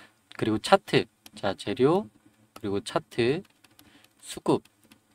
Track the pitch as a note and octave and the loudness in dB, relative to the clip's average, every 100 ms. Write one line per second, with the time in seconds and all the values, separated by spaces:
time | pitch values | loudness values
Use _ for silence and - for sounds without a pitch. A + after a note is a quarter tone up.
0 | - _ _ - A2 G#2+ - G3 - C3+ | -20 _ _ -6 -2 -2 2 2 4 0
1 | - _ - - G2+ - G#2 G2+ C#3 F#3+ | 0 _ -20 -6 -6 -4 -6 2 2 2
2 | G#3+ - _ _ _ - G#2 G2 - F3+ | -2 -14 _ _ _ -10 -6 -6 -4 -6
3 | - - A#2 E3+ - _ _ _ - - | -4 0 0 0 -6 _ _ _ -20 -20
4 | _ _ - - - B2+ - _ _ _ | _ _ -18 -4 0 0 -2 _ _ _
5 | _ | _